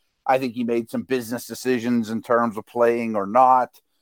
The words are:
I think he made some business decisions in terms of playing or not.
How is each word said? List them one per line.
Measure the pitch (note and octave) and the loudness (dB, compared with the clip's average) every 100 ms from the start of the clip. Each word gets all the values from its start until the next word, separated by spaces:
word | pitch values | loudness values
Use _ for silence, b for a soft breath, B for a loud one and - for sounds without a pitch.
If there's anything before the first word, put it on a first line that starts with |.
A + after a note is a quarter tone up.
| _ _ - | _ _ -2
I | C3 | 0
think | C3 | 0
he | A#2 | -4
made | A#2 A#2 A2+ | -4 -2 -4
some | B2 | -8
business | - C3 A2 A#2+ - | -4 -4 -4 -8 -10
decisions | A2+ B2+ B2+ A#2 A#2+ G#2+ | -8 -2 -2 0 0 -2
in | A2+ | -6
terms | - A#2+ A#2 G#2 | 0 2 2 -4
of | |
playing | - A#2+ A#2 A#2 A#2 G#2+ | -8 0 2 2 -2 -4
or | G2 | 0
not. | A#2 B2+ B2+ A#2+ _ _ _ | 4 6 4 0 _ _ _